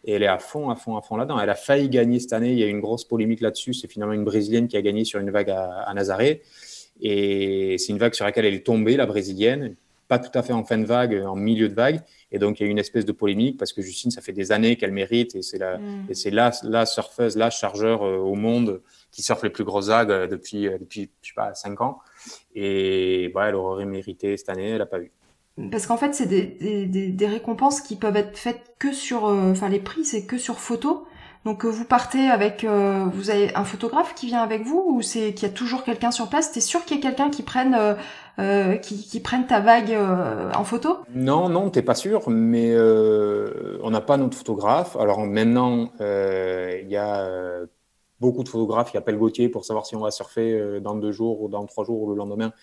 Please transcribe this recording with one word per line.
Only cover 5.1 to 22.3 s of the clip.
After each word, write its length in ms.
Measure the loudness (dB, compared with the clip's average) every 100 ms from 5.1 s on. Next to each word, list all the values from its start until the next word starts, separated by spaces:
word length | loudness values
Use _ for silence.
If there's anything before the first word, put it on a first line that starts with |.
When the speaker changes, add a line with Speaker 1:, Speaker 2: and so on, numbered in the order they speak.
| -4
Speaker 1:
une 100 | -2
vague 200 | 0 0
à, 320 | -2 -4 -6
à 100 | -6
Nazaré, 480 | -2 -2 2 2 2 _ -20 -20 -20 -20 _
et 760 | -2 0 2 0 0 0 0 -2
c'est 140 | -2
une 60 | 0
vague 160 | 0
sur 100 | 0
laquelle 220 | -2 2 2
elle 80 |
est 100 | 0
tombée, 320 | 2 2 4 4
la 80 |
Brésilienne, 680 | 2 0 -4 2 2 2 -4 -10 _ _ _
pas 100 | -2
tout 120 | 0
à 100 | -2
fait 120 | 0
en 100 | -2
fin 140 | 0 -2
de 80 | 2
vague, 360 | 2 2 0 -2
en 100 | -2
milieu 320 | 0 2 2
de 60 |
vague, 260 | 2 2 0 -8 _ _
et 60 | 0
donc 200 | 0 0
il 40 |
y 40 | 0
a 20 |
eu 20 |
une 80 | 0
espèce 260 | 0 -2
de 80 | -2
polémique, 460 | 0 0 2 0 0
parce 160 | -6
que 80 | -6
Justine, 280 | -8 -6 -6
ça 120 | -6
fait 100 | -8
des 200 | -6 0
années 240 | 2 4 2
qu'elle 160 | -2
mérite, 420 | -2 0 0 0
et 80 | -6
c'est 160 | -8 -6
la, 180 | -6 -6
Speaker 2:
Mm. 300 | -8 -10 -10
Speaker 1:
et 60 |
c'est 160 | -6 0
la, 220 | 4 2 2
la 240 | -2 0 0
surfeuse, 500 | -2 -8 -2 -2 2
la 140 | 0
chargeur, 520 | 0 -4 0 0 2
euh, 140 | 0 0
au 180 | -2
monde, 460 | 0 0 2 0 -2 _ _ _
qui 100 | -10
surfe 220 | -4 -2
les 80 | -2
plus 140 | -4
grosses 240 | -4 -2 2
vagues, 220 | 2 4
euh, 160 | 2 0
depuis, 400 | -6 -8 -4 -4
euh, 120 | -4
depuis, 320 | -8 -12 -12 _
je 80 | -14
sais 60 | -8
pas, 160 | -6
cinq 300 | -8 -12 -4
ans, 160 | -6 -6 _ _ -20